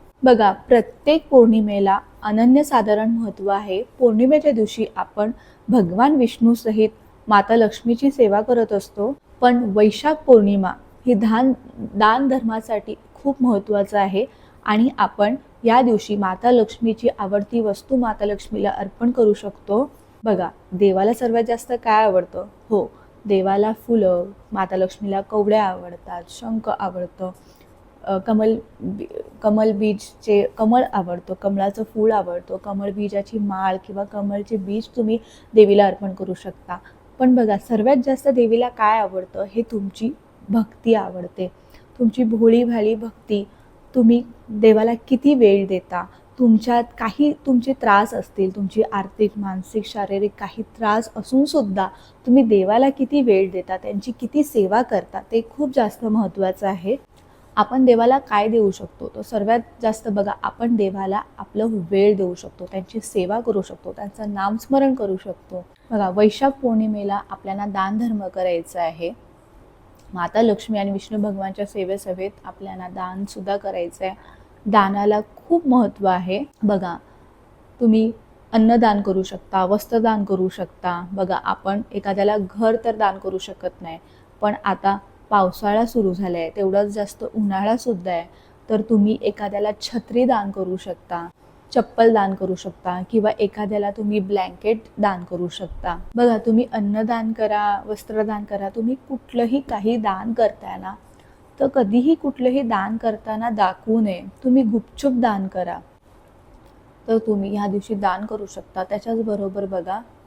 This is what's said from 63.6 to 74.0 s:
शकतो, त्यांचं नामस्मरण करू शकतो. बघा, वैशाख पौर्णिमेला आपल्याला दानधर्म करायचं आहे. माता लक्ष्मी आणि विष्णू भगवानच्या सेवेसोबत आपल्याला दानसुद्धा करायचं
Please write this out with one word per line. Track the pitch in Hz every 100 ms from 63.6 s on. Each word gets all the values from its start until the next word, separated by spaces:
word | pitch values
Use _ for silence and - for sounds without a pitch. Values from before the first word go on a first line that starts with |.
शकतो, | 180 - 180
त्यांचं | 196 202 - 214
नामस्मरण | 202 196 220 - 269 269
करू | 262 208 185
शकतो. | 202 175 - 185 180 _ _
बघा, | 220 190
वैशाख | 185 214 208 277
पौर्णिमेला | 277 254 220 220 208 202 196 -
आपल्याला | 196 196 196 208
दानधर्म | 196 190 214 233 214 190
करायचं | 190 185 170 170 180
आहे. | 165 165 170 233 - _ _ - - _ _ _ -
माता | 175 170 208
लक्ष्मी | 233 208 - 214
आणि | 196
विष्णू | 196 - 214
भगवानच्या | 208 196 190 190 202
सेवेसोबत | 214 185 190 196 185 190 -
आपल्याला | - - 196 185 180
दानसुद्धा | 185 185 190 202 214 190 202
करायचं | 196 190 170 -